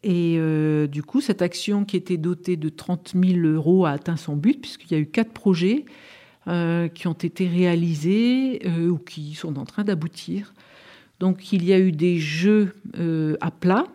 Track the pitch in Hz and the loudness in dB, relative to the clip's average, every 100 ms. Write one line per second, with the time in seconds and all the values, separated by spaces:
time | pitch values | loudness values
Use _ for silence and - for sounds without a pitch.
0 | 214 175 170 165 160 156 156 151 151 147 | 0 0 2 2 0 0 2 0 0 -4
1 | 147 262 - 190 175 - - 202 202 185 | -2 -2 -2 0 -2 -2 -2 -2 0 -4
2 | 185 180 160 175 180 175 156 151 - 175 | -2 -2 -2 -4 -4 -4 -4 -8 -6 -6
3 | - 185 185 180 160 156 156 185 170 147 | -2 2 2 4 2 2 4 4 4 0
4 | - 160 - 147 180 294 - - - 160 | -4 -6 -4 0 0 0 -6 -18 -4 -2
5 | 151 - 226 - 208 175 180 262 285 - | 0 -2 -2 0 0 2 2 0 -4 -20
6 | - - - _ - 175 170 170 170 165 | -20 -20 -20 _ -6 -2 0 0 -2 -4
7 | 180 160 175 - 185 175 180 170 170 156 | -6 -4 -6 -2 -2 2 2 2 0 0
8 | 160 208 240 254 262 247 185 165 170 170 | 0 2 2 2 0 -2 -2 0 0 0
9 | - - 147 151 165 139 - - 208 180 | -6 -12 -12 -10 -8 -8 -8 -6 -2 -2
10 | 160 - - 180 202 _ _ - - - | -4 -10 -8 -8 -8 _ _ -20 -20 -20
11 | _ _ 185 185 - 196 170 190 190 156 | _ _ -2 -2 -2 0 4 4 4 2
12 | 175 175 151 156 190 214 196 - - - | 0 0 -2 0 4 4 2 -2 -16 -6
13 | 170 160 156 151 165 - 180 196 359 | -2 -2 -2 -2 -4 -2 0 2 0